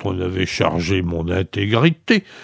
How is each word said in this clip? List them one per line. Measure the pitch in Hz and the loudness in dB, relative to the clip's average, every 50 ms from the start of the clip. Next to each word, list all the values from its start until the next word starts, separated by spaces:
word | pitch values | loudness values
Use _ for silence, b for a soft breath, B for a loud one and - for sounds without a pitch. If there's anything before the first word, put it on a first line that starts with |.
| - | -4
on | 98 92 92 | -4 -4 -2
avait | 92 90 92 95 92 | -4 -4 -2 -2 -2
chargé | - - - 90 80 78 85 85 82 98 95 | -2 0 0 0 2 2 0 0 0 0 0
mon | 90 85 85 82 82 85 | 0 -2 -2 -4 -2 -2
intégrité, | 90 92 92 - - 104 101 104 110 113 139 170 160 - _ - 233 202 B B B B | -2 -2 -2 -4 -4 -4 -2 0 2 4 4 2 2 0 _ 0 0 0 B B B B